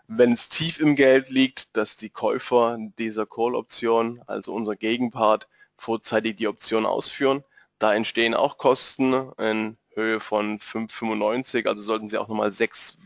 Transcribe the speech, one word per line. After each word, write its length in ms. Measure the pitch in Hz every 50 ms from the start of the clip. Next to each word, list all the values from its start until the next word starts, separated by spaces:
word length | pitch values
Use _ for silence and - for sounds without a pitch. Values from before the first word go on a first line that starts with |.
| _
wenn 260 | - 110 113 123 120 120
es 160 | 113 - -
tief 300 | - - 156 165 - -
im 160 | 156 151 147
Geld 340 | 135 139 131 131 135 135 135
liegt, 460 | 131 131 131 131 - - - - -
dass 180 | 113 107 - -
die 140 | - 110 104
Käufer 680 | - - - 107 110 127 - - 127 120 117 117 117 117 110 107 -
dieser 280 | - 117 110 107 110 107
Call-Option, 960 | - - - 113 120 123 117 113 - - - 117 117 113 113 117 117 120 120 120
also 280 | - 104 104 98 - 92
unser 220 | 110 113 107 104
Gegenpart, 720 | - - 110 117 120 127 120 117 131 110 107 107 107 - - _ _ - _ _
vorzeitig 580 | _ - - 113 110 - - 117 110 110 113 104
die 120 | 98 113
Option 380 | 104 - - - - 113 110 107
ausführen. 580 | 98 92 - - - - - 143 135 135 143 - _ _ _ _ _ _ _
Da 140 | 110 110 104
entstehen 400 | 110 110 - - 113 117 117 113
auch 240 | - 113 143 -
Kosten 720 | - - 135 131 - - - - - 131 131 127 131 131 131 -
in 400 | - 107 110 107 110 110 110 117 - _ _ _
Höhe 240 | 107 110 110 110 107
von 400 | - - 107 107 104 104 107 104
fünf 320 | - - - 113 113 107
fünfundneunzig, 760 | - - 113 110 110 107 107 107 113 127 131 - - 120 113
also 160 | - 107 104 101
sollten 260 | 107 110 110 107 104
Sie 80 | 107
auch 100 | 104 104
nochmal 240 | 107 110 107 104 104
sechs 460 | 95 - 113 - - - - - - _ -